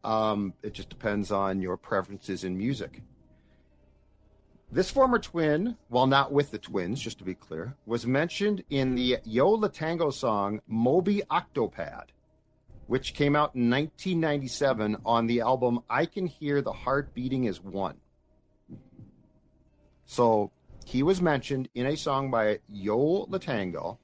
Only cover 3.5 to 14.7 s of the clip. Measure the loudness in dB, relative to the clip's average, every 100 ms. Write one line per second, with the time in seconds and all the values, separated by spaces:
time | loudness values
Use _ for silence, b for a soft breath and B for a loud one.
3.5 | b b _ _ _ _ _ _ _ _
4.5 | _ -4 0 2 4 4 4 0 0 2
5.5 | 2 0 -6 _ 4 6 4 4 2 0
6.5 | -6 -4 -4 -2 -4 -8 -8 -8 -10 -10
7.5 | -10 -8 -12 -4 -4 0 0 0 -2 -2
8.5 | -2 -2 -2 0 0 0 0 0 4 4
9.5 | 4 0 -2 -4 0 -2 0 0 0 0
10.5 | -2 -4 0 4 4 4 0 0 -2 -2
11.5 | -2 -2 -4 -10 -10 -18 _ _ _ _
12.5 | _ _ -20 -2 -2 -2 0 2 4 2
13.5 | 2 2 2 0 -4 -2 0 2 0 -2
14.5 | 0 0